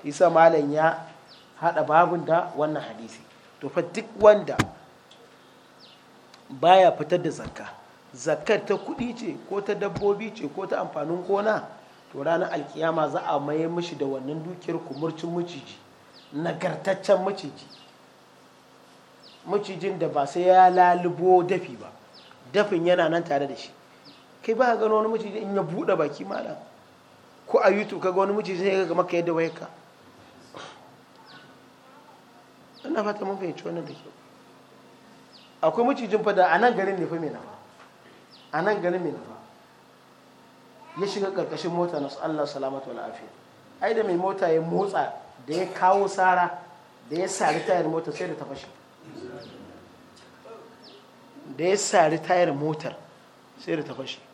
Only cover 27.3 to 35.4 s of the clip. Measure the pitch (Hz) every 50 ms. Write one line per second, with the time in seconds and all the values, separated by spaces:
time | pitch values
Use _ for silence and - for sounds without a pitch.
27.3 | - - - - - - 240 196 196 208 214 208 202 165 180 185 175 190 196 196
28.3 | 202 214 190 175 190 175 190 202 190 190 185 165 165 180 175 175 175 170 170 170
29.3 | 165 165 165 160 156 - - - - - - - - - - - - - - -
30.3 | - - - - - - - - - - - - - - - _ - - - -
31.3 | - - - - - - - - - - - - - - - - - - - -
32.3 | - - - - - - - - - - - 262 330 226 202 208 208 - 196 190
33.3 | 196 196 190 170 147 - - 170 170 170 147 - 143 - - - - - - -
34.3 | - - - - - - - - - - - - - - - - - - - -
35.3 | - -